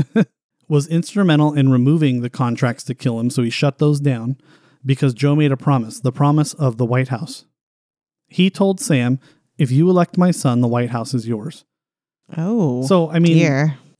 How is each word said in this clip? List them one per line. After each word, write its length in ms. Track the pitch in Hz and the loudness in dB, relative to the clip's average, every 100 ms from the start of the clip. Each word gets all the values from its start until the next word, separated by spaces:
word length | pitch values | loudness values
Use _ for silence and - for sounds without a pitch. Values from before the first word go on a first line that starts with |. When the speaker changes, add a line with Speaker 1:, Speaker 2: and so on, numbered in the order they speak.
| 143 | -2
Speaker 1:
<laughs> 100 | 226 - _ _ _ - | 0 -2 _ _ _ -2
was 180 | 147 139 | -2 0
instrumental 640 | 165 170 202 190 151 151 | -2 -2 0 2 4 2
in 160 | 147 135 | 2 2
removing 500 | 127 127 160 147 123 | 4 2 2 2 0
the 80 | 120 | -4
contracts 520 | - 120 117 127 117 | -4 -4 0 -2 -4
to 100 | - | -8
kill 260 | 131 131 113 | -6 -4 -2
him, 100 | 120 | -2
so 120 | 120 | -2
he 80 | 120 | -2
shut 280 | - 147 - | -2 -2 0
those 220 | 151 147 | 0 0
down 380 | 143 120 117 135 _ _ _ _ | 0 -2 -4 -8 _ _ _ _
because 300 | 131 135 139 | -4 0 0
Joe 220 | 117 143 147 | 0 0 2
made 160 | 147 | 0
a 40 | 135 | 0
promise, 440 | - 135 110 - | 0 -2 -2 -4
the 100 | 131 | -2
promise 420 | 123 143 151 147 | 0 2 2 0
of 220 | - 139 113 | -2 -4 -2
the 80 | 120 | -2
White 220 | 123 127 | -2 -2
House. 360 | 123 160 - - _ _ _ _ _ _ _ _ | -4 -8 -14 -20 _ _ _ _ _ _ _ _
He 220 | - 185 | 0 0
told 300 | - 196 190 | 2 -2 -2
Sam, 400 | - 139 120 131 _ _ _ - | 0 0 0 -2 _ _ _ -4
"If 120 | 135 | 0
you 180 | 131 175 | 2 4
elect 260 | 180 175 180 | 2 0 2
my 120 | 180 | 0
son, 280 | 165 139 120 | 0 0 0
the 40 | 123 | 0
White 240 | 120 120 | 0 -2
House 220 | 123 117 | -4 -6
is 140 | 127 110 | -6 -4
yours." 360 | 113 139 - _ _ _ _ _ _ _ 165 | -6 -8 -14 _ _ _ _ _ _ _ -8
Speaker 2:
Oh, 480 | 170 233 160 123 131 | -4 -2 -2 -2 0
Speaker 1:
So, 240 | 185 160 | 2 2
I 80 | 170 | 2
mean, 180 | 170 165 | 4 4
Speaker 2:
dear. 400 | 165 135 156 139 _ _ | 4 2 -2 -4 _ _